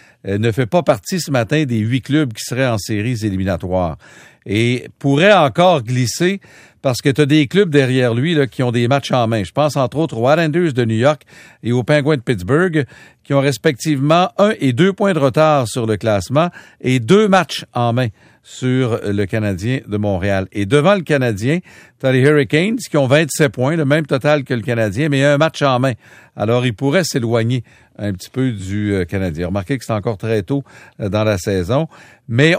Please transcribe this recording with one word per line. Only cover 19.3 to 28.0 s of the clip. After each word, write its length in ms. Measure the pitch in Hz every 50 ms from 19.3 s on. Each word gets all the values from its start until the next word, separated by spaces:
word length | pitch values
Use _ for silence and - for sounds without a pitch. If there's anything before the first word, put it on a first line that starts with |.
| - 110 107 104 98 85 98 117 131 131 -
de 120 | - 101 107
Montréal. 500 | 104 104 98 90 92 101 98 95 95 - -
Et 120 | 104 101
devant 300 | 98 139 147 143 190 208
le 60 | 196
Canadien, 580 | 151 - 151 135 127 120 110 95 110 131 156 180 - - - - - _ _ _
t'as 140 | - 131 131
les 60 | 127
Hurricanes 580 | 131 147 151 147 139 95 147 151 180 214 226 240
qui 180 | 170 - -
ont 120 | 151 135 120
vingt-sept 440 | 143 156 170 139 - - 156 131
points, 240 | - - 123 139 165
le 80 | 165 147
même 220 | 131 147 165 151
total 400 | - 156 127 - 147 151 151 131
que 80 | - 127
le 80 | 117
Canadien, 480 | 101 123 120 117 110 104 90 120 156 156
mais 160 | 139 135 139
un 120 | 147 147 139
match 240 | 160 160 - -
en 180 | 147 135 127 123
main. 140 | 127 135 120 - _ - - - - _ _ -
Alors, 280 | 104 110 120 123 123
ils 80 | 127 107
pourraient 300 | - 139 139 143 190 165
s'éloigner 600 | - - 139 117 113 120 117 113 117 127 123 113 _ _ _ _ _ _
un 160 | -